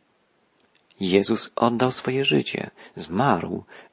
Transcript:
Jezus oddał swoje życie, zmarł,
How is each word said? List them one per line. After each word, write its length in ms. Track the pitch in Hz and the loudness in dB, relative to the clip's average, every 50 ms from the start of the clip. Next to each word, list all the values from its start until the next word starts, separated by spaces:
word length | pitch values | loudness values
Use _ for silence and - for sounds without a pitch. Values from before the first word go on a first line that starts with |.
| _ _ _ _ _ _ _ _ _ _ _ _ _ _ _ _ _ _ _ - | _ _ _ _ _ _ _ _ _ _ _ _ _ _ _ _ _ _ _ -6
Jezus 520 | 98 92 90 101 101 - 113 104 - - - | -2 2 4 4 4 2 0 -2 -4 -6 -2
oddał 360 | - - 120 120 113 127 127 | 0 2 2 2 2 0 0
swoje 340 | 127 - - - 127 135 139 | -2 -2 -4 -4 -2 0 0
życie, 440 | - 151 143 - - - - - - - - - - - | 2 2 2 2 0 -4 -6 -6 -8 -12 -18 -20 -18 -14
zmarł, 680 | - 90 - 85 98 131 143 107 87 87 87 90 - - - - - - - | -12 -10 -4 -2 0 2 2 2 2 0 -4 -6 -8 -10 -12 -18 -20 -20 -10